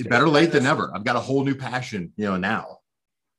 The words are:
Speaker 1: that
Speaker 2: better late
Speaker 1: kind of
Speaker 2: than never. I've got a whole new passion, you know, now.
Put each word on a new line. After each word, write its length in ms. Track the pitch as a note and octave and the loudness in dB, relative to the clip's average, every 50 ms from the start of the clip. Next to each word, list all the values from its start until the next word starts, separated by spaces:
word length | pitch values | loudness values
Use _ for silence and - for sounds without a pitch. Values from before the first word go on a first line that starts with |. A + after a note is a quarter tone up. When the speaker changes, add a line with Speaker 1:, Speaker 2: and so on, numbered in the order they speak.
| - | -2
Speaker 1:
that 60 | - | 0
Speaker 2:
better 200 | A#2+ B2 D3 E3 | 2 4 4 6
late 100 | D3 D3 | 6 6
Speaker 1:
kind 60 | E3 D#3+ | 4 4
of 60 | D3+ | 4
Speaker 2:
than 100 | C#3 B2 | 2 2
never. 260 | C#3 D3+ A#2 E2+ C2+ D2 | 2 2 0 -2 -4 -6
I've 80 | F#2+ G#2 | -6 -2
got 120 | B2 B2 | -2 -2
a 40 | A#2+ | -2
whole 240 | - - C3+ C#3 C3+ | 0 0 0 0 0
new 120 | C#3 C3+ | 0 -2
passion, 580 | C3+ B2+ A#2 B2 C3 B2 - A2 G2 E2+ - - | -4 -6 -6 -6 -6 -6 -6 -6 -8 -8 -8 -8
you 100 | G#2+ G#2+ | -4 -2
know, 120 | G2+ F#2+ F#2 | -2 -2 0
now. 400 | F#2 G#2 A2 F2+ - - - - _ _ _ _ _ _ _ _ _ _ _ | 0 -2 -2 -4 -4 -8 -14 -20 _ _ _ _ _ _ _ _ _ _ _